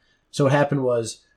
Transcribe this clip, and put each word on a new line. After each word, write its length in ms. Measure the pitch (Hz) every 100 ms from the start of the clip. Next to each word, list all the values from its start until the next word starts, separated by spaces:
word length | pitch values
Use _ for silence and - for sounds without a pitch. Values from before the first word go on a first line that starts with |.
| _ _ _
So 140 | -
what 80 | 139
happened 300 | 143 143 143
was, 420 | 127 120 113 - _